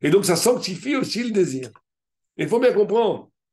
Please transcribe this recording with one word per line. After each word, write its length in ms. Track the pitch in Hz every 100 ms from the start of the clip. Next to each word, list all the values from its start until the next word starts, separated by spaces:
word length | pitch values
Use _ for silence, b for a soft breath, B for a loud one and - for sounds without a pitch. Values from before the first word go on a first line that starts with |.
Et 80 | 147
donc, 160 | 196 190
ça 100 | 170
sanctifie 600 | 226 247 - 185 262 277
aussi 260 | - 208
le 80 | 240
désir. 380 | 208 160 131 123 - _ _ _ _ _ -
Et 80 |
il 60 | 156
faut 100 | 233
bien 140 | 254
comprendre, 580 | 202 190 214 214 117 - _ _